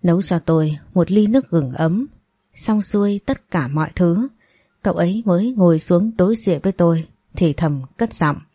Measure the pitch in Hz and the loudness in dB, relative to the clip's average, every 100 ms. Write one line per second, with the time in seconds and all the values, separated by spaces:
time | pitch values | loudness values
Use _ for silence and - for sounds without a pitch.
0 | 175 170 202 170 - 160 156 151 - 180 | 2 0 0 -2 0 0 0 -4 -4 0
1 | 165 202 208 254 254 170 135 131 160 190 | 2 2 4 2 0 -2 -2 -2 -2 0
2 | 277 _ _ _ _ - - 214 202 208 | -6 _ _ _ _ -10 -2 -2 0 0
3 | 202 202 - 269 _ 175 131 147 156 - | 0 -2 -4 -6 _ -4 -2 -2 -4 0
4 | 175 175 262 _ _ _ _ _ 202 170 | 2 2 -2 _ _ _ _ _ -4 0
5 | 175 208 226 175 226 254 175 160 - 175 | 0 -2 0 0 0 2 4 4 2 0
6 | 214 220 185 226 208 156 196 190 170 165 | 0 0 0 0 -2 -2 -2 0 0 0
7 | 160 _ _ - 170 143 160 143 131 - | -4 _ _ -2 -2 0 -2 -4 -8 -6
8 | 226 - 156 143 - | -6 -2 -4 -4 -12